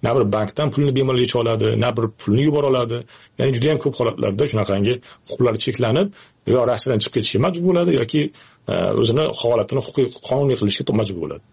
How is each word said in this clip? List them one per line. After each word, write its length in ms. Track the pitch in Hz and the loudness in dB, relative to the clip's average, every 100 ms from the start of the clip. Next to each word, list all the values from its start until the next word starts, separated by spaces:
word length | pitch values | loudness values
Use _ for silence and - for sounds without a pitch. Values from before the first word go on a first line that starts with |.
na 60 | 117 127 | 0 0
bir 80 | 104 | 2
bankdan 340 | 107 104 - 147 | 0 -4 -2 -4
pulni 180 | 143 143 131 | 0 0 0
bemalol 240 | 131 127 | 0 0
yecha 140 | 123 123 | 0 0
oladi, 260 | 117 113 107 110 | 0 0 0 0
na 60 | 120 117 | 0 0
bir 80 | 113 - | -4 -4
pulni 220 | - 107 147 | 0 2 2
yubora 200 | 147 143 | 2 2
oladi. 260 | 131 120 120 120 - - - | 0 0 -6 -10 -20 -20 -2
Ya'ni 120 | 127 120 | 0 2
juda 100 | 139 | 0
ham 80 | 151 | 0
ko'p 100 | 147 - | -2 -2
holatlarda 440 | 117 - 110 98 143 | -2 0 -2 0 0
shunaqangi 420 | 110 98 98 101 123 - - - | 0 0 0 0 -2 -6 -20 -16
huquqlari 300 | - 123 107 | 0 0 2
cheklanib, 420 | - 120 120 131 202 - - _ - | -4 -2 0 2 0 -4 -20 _ 0
yo 80 | 120 117 | 2 2
Rossiyadan 280 | 120 - 110 | 0 0 0
chiqib 120 | - - | 0 -2
ketishga 220 | 107 - 160 | 0 0 0
majbur 180 | 170 175 | 0 2
bo'ladi 200 | 180 175 143 | 2 2 2
yoki, 220 | 117 151 147 - - _ - | 2 0 -2 -6 -20 _ -4
e, 20 | 92 92 107 | -2 0 2
o'zini 240 | 113 120 156 - | 2 2 0 -2
holatini 400 | 117 117 123 131 131 | 0 0 0 -4 -4
huquqiy, 200 | - 127 - - | -2 -2 -2 -4
qonuniy 280 | 131 143 120 | 0 0 2
qilishga 320 | 104 - - 107 | 0 -2 -2 0
majbur 200 | 104 90 | -2 -4
bo'ladi. 200 | 76 71 _ | -8 -10 _